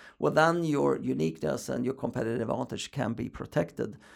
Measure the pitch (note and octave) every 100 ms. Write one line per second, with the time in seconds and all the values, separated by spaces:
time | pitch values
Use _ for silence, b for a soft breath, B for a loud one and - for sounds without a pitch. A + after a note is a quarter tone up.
0 | b b D3 D3 D#3+ E3+ E3 C#3 C#3+ C3
1 | B2 C3+ D#3+ D#3+ D3+ C#3 - C3 B2 C3+
2 | - C3 A2+ A#2 A#2 B2 B2+ - - C#3
3 | A2+ A2 A#2+ - - D3+ D#3+ - A2 -
4 | b